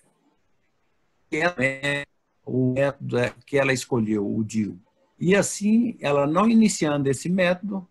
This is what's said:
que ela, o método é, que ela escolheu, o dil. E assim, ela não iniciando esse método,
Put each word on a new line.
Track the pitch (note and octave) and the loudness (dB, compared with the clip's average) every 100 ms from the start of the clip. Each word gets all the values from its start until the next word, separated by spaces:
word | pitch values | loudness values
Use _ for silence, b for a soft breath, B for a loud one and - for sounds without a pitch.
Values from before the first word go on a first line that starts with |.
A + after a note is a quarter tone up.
| _ _ _ _ _ _ _ _ _ _ _ _ _ | _ _ _ _ _ _ _ _ _ _ _ _ _
que | D#3 | -4
ela, | E3+ F3 C3 C3+ C#3+ C#3+ C#3+ _ _ _ - | -2 0 -2 -2 -4 -4 -6 _ _ _ -6
o | B2+ B2+ | -2 0
método | B2+ C#3 - B2+ A#2+ | 0 0 -2 -4 -2
é, | B2 - - | -2 -4 -4
que | C#3 | 0
ela | C3+ | 0
escolheu, | C3 - B2 G#2+ G#2+ G2+ | 0 -2 -2 0 0 -2
o | A2 | -2
dil. | G#2+ A2 G2+ F2 _ _ _ _ | -4 -2 -4 -6 _ _ _ _
E | E3 G3+ | 2 2
assim, | E3 - G3+ A3+ A#3 - | 2 -2 2 2 2 -2
ela | C#3+ C#3+ C#3+ | -2 0 2
não | E3+ A3 | 2 4
iniciando | A3+ G#3+ - D#3 C#3+ C3+ | 4 4 2 0 0 0
esse | C3+ D#3+ | -2 -2
método, | F#3+ F3+ F3+ G3+ G3 F3+ | 0 0 0 -4 -8 -10